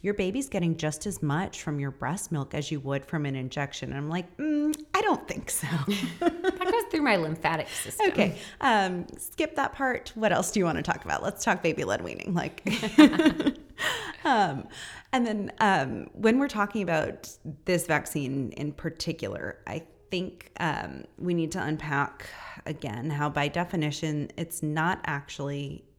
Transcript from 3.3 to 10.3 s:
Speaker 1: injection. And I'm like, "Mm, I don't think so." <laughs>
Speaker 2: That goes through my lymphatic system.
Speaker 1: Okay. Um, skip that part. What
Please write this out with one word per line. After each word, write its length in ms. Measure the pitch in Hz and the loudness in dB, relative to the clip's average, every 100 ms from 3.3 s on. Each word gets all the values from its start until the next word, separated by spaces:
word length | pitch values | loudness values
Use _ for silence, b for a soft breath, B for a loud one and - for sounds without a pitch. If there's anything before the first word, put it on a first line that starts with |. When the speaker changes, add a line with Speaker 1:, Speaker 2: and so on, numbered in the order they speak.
| 135 | -2
Speaker 1:
injection. 540 | 127 147 139 - 135 | -4 -4 -6 -6 -6
And 80 | 135 | -6
I'm 100 | 147 | -4
like, 280 | 170 175 - | -4 -6 -6
"Mm, 360 | 302 294 302 311 302 | -2 0 0 -2 -2
I 80 | 381 | 0
don't 260 | 427 311 - | 2 0 -2
think 220 | - - | -8 -4
so." 180 | - 143 160 139 | -4 -2 -2 0
<laughs> 320 | 202 220 - | -2 -4 0
Speaker 2:
That 540 | 349 - 370 370 359 | 0 2 -2 0 0
goes 120 | 466 427 | 2 2
through 120 | 320 | 2
my 120 | 285 | 4
lymphatic 540 | 202 156 160 156 160 - | 4 2 0 0 0 -2
system. 420 | - - - 415 | -6 -8 2 2
Speaker 1:
Okay. 280 | - 180 B B B | 4 2 B B B
Um, 460 | 269 220 190 180 170 - | 4 4 4 0 -6 -10
skip 360 | - - 311 | -14 -2 -2
that 180 | 311 - | 0 -2
part. 380 | - 269 247 - 220 | 0 -2 -2 -6 0
What 160 | 214 | 2